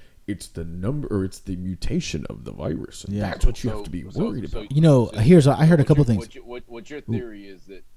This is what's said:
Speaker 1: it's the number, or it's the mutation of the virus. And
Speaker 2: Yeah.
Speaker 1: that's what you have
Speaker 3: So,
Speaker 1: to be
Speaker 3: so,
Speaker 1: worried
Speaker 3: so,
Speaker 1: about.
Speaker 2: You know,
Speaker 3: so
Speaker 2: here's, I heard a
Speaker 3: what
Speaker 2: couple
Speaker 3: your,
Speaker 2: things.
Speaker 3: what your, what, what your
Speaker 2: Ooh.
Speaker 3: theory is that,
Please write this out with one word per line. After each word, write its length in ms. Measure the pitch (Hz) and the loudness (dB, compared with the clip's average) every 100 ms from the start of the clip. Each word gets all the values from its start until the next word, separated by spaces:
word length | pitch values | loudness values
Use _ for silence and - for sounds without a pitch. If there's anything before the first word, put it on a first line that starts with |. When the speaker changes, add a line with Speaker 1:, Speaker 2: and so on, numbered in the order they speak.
| - _ - | -20 _ -10
Speaker 1:
it's 200 | 95 - | -10 -10
the 180 | - 82 | -12 -10
number, 420 | 87 98 147 - | -6 -4 -4 -4
or 140 | 101 | -4
it's 160 | 95 - | -4 -8
the 160 | - 90 | -10 -8
mutation 720 | 92 90 - 175 - 76 - | -8 -6 -4 -2 -4 -8 -8
of 140 | 53 | -12
the 80 | - | -12
virus. 540 | 50 73 80 - - - | -10 -6 -6 -8 -14 -8
And 80 | 101 | -6
Speaker 2:
Yeah. 140 | 101 | -6
Speaker 1:
that's 160 | - - | 0 0
what 180 | 113 | 0
you 60 | 120 | -4
have 100 | - | -6
Speaker 3:
So, 40 | - | -10
Speaker 1:
to 40 | |
be 200 | 85 95 | -12 -10
Speaker 3:
so, 160 | 98 214 | -6 -4
Speaker 1:
worried 240 | 139 90 | -6 -8
Speaker 3:
so, 100 | - | -8
Speaker 1:
about. 120 | 107 | -4
Speaker 2:
You 80 | 143 | 2
know, 300 | 160 135 117 | 6 6 4
Speaker 3:
so 60 | - | 2
Speaker 2:
here's, 280 | 110 180 135 | 6 8 8
I 180 | 131 160 | 4 6
heard 140 | 170 | 6
a 40 | |
Speaker 3:
what 40 | 139 | 6
Speaker 2:
couple 140 | 147 | 4
Speaker 3:
your, 40 | 131 | 4
Speaker 2:
things. 140 | 107 | 2
Speaker 3:
what 160 | - - | -2 -14
your, 80 | |
what, 200 | - 123 - | -16 -16 -14
what 220 | 117 - | -16 -14
your 100 | 147 | -14
Speaker 2:
Ooh. 120 | 131 | -6
Speaker 3:
theory 360 | 113 120 104 98 | -6 -6 -14 -18
is 160 | 92 98 | -20 -20
that, 160 | 92 - | -20 -20